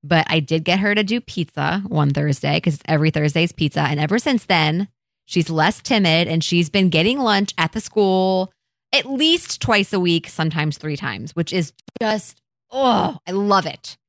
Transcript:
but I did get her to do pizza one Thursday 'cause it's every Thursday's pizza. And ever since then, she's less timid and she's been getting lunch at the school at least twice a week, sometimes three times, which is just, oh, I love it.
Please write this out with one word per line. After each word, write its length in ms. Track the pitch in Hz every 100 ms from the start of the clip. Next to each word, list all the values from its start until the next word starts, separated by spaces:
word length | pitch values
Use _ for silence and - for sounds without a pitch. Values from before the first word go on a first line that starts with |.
but 200 | 147 165 -
I 100 | 165
did 240 | 143 160
get 140 | 156 185
her 160 | 202
to 80 | 208
do 180 | 208 240
pizza 640 | - - 156 - 143 185 196
one 220 | 170 143
Thursday 500 | 143 147 139 143 147
'cause 140 | -
it's 80 | 143 -
every 240 | 156 156
Thursday's 400 | 151 151 151 170
pizza. 280 | - 151 -
And 180 | 147 147
ever 200 | 151 214
since 240 | 302 247 -
then, 400 | 175 156 165 202 _ _ _ _
she's 240 | 175 165
less 320 | 160 156 -
timid 460 | - 226 180 160 175
and 140 | 165
she's 260 | - 175 160
been 200 | 202 185
getting 280 | 160 185 269
lunch 340 | 240 202 202 -
at 140 | 160
the 80 | 220
school 720 | - - 196 185 185 185 185 _ _ _ _
at 120 | 277 254
least 540 | 269 320 339 - -
twice 320 | - 214 196
a 80 | 196
week, 280 | 180 165 -
sometimes 480 | - 160 156 151 147
three 180 | 156 143
times, 380 | 135 101 131 -
which 160 | 160
is 200 | 180 156 _ - -
just, 400 | 226 214 - - _ _ _
oh, 480 | 262 262 202 185 185 -
I 40 |
love 340 | 190 202 196 160
it. 300 | - - -